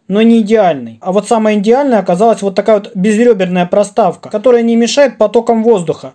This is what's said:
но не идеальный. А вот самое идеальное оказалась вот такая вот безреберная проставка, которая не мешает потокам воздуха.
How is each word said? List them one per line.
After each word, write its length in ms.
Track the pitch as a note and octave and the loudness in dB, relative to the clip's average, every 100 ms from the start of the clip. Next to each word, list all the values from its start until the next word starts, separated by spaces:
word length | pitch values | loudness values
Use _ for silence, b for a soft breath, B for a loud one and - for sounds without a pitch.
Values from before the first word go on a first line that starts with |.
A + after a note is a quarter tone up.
| - | -6
но 120 | G3 | 0
не 200 | A3+ A#3 | 2 2
идеальный. 580 | G3+ A3 F#3 C#3+ A#2 A2+ | 2 2 2 -2 -8 -10
А 100 | F#3 | -4
вот 160 | G3 G3+ | -4 -2
самое 320 | A#3 G#3+ G#3 | -2 0 0
идеальное 400 | G3+ B3+ C#4+ A3 | 2 2 2 0
оказалась 440 | F#3 F3 A3+ G3+ | 0 0 0 0
вот 120 | G3 | -2
такая 260 | F#3+ G3+ G#3+ | -2 0 0
вот 140 | G#3+ | -2
безреберная 680 | F#3+ G3+ G#3+ A#3+ G3 F#3 F3+ | -4 0 2 2 2 0 -2
проставка, 640 | F3 G3+ G3+ - F#3+ F3 - | 0 0 -2 0 -2 -2 -8
которая 340 | G#3 B3+ A#3+ | -2 2 2
не 140 | A#3 A#3 | 2 0
мешает 400 | A#3 C#4+ C4+ A3+ | 0 0 0 0
потокам 480 | G#3+ A#3 A3+ A3+ | 0 0 0 0
воздуха. 480 | A3 G#3 D#3+ D#3 C3+ | 2 0 -2 -8 -10